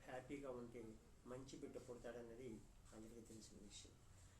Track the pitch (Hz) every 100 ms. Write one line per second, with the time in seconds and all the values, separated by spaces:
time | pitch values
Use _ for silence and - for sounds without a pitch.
0 | - 127 123 139 135 123 117 120 113 110
1 | - - 120 127 131 - 139 120 127 120
2 | 120 120 117 117 131 110 - - - 110
3 | 110 117 107 110 104 98 101 - - -
4 | - - -